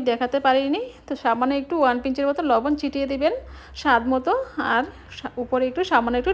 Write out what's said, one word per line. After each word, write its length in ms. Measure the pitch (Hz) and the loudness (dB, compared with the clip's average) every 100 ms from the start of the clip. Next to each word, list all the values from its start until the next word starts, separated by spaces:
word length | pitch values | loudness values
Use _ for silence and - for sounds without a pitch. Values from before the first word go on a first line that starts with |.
| 254 | 0
দেখাতে 280 | 233 247 269 | 0 0 2
পারিনি। 420 | 277 262 277 330 494 - | 4 2 2 -2 -4 -10
তো 80 | - 277 | -8 -4
সামান্য 300 | 254 226 254 277 | 0 0 0 0
একটু 140 | 277 339 | -2 2
ওয়ান 180 | 277 240 | 2 2
পিঞ্চের 260 | 269 262 277 | -2 -2 -2
মতো 120 | 285 320 | 0 2
লবণ 220 | 233 262 294 | 2 2 -2
ছিটিয়ে 280 | 285 277 277 | -2 -4 -4
দিবেন 280 | 277 294 494 - - - - | 0 -2 -2 -10 -18 -18 -4
স্বাদ 220 | 294 240 233 | 2 2 4
মতো, 200 | 262 254 466 523 - - | 0 2 0 -2 -4 0
আর 100 | 226 302 - - - | 0 0 -6 -18 -14
সা-, 180 | 269 - | -12 -8
উপরে 280 | 240 254 254 | -2 0 0
একটু 120 | 254 | -2
সামান্য 320 | 370 277 233 247 | 2 2 2 0
একটু 140 | 247 | 0